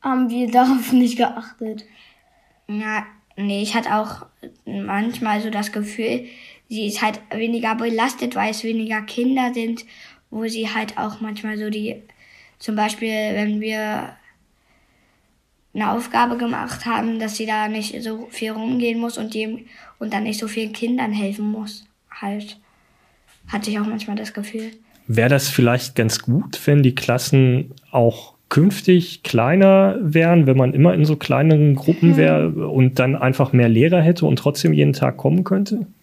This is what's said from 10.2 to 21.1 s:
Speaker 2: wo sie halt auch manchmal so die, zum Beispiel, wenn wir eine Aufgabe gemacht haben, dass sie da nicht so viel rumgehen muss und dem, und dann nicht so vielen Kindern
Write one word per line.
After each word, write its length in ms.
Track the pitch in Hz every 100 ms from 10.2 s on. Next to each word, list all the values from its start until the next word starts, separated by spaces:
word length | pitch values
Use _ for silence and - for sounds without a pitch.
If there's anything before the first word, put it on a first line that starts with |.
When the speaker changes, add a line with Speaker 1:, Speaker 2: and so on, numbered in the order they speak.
| _
Speaker 2:
wo 160 | 220 226
sie 200 | 226 220
halt 300 | 220 214 -
auch 220 | 214 208
manchmal 360 | 220 214 220 214
so 140 | 214
die, 320 | 214 208 - - _ _ _ _ _
zum 160 | - 214
Beispiel, 320 | 214 214 226
wenn 520 | 220 214 208 208 214
wir 500 | 220 220 214 214 - - _ _ _ _ _ _ _ _ _ _ _ _ _ _ _
eine 160 | 190 208
Aufgabe 440 | 214 240 - 240 240
gemacht 480 | 240 233 - - 233
haben, 320 | 226 226 226
dass 180 | 220 214
sie 100 | 220
da 220 | 214 214
nicht 340 | 214 214 -
so 240 | 226 220 233
viel 200 | - 220
rumgehen 460 | 220 220 254 240 226
muss 200 | 233 233
und 160 | 220
dem, 320 | 214 214 220 - - - _
und 140 | 220
dann 100 | 208
nicht 140 | 220 214
so 100 | 220
vielen 240 | 214 220
Kindern 400 | 214 233 247 240